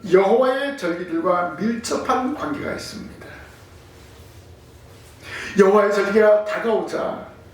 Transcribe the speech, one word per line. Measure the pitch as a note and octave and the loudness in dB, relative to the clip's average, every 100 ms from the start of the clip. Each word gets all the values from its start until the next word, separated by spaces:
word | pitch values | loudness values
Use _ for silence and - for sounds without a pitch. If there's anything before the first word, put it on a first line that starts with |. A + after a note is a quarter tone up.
| F#3 | 2
여호와의 | F#3 G3 A#3 B3+ C4+ C#4+ C#4 | 4 6 4 2 0 -4 -4
절기들과 | F3 E3+ F3 E3 F#3 F3+ F3+ - | -6 -6 -6 -2 0 0 -2 -2
밀접한 | G#3+ A#3 - - C4 B3+ B3+ D4+ | -4 -4 -4 -4 -2 -2 -2 -4
관계가 | D4 - - | -6 -6 -6
있습니다. | - - - - - - - - - - - - - - - - - - - - - - - - - - - - - | -8 -10 -12 -14 -16 -18 -18 -20 -20 -20 -20 -20 -20 -20 -20 -20 -20 -20 -20 -20 -20 -20 -20 -20 -20 -16 -12 0 4
여호와의 | F#3+ G#3 G3+ | 6 6 4
절기가 | G#3 G3 G#3+ G#3+ G#3 - | 2 2 4 6 4 2
다가오자 | - A#3 G3 E3+ - - - - - - | -4 -2 -2 -2 -6 -6 -8 -14 -20 -20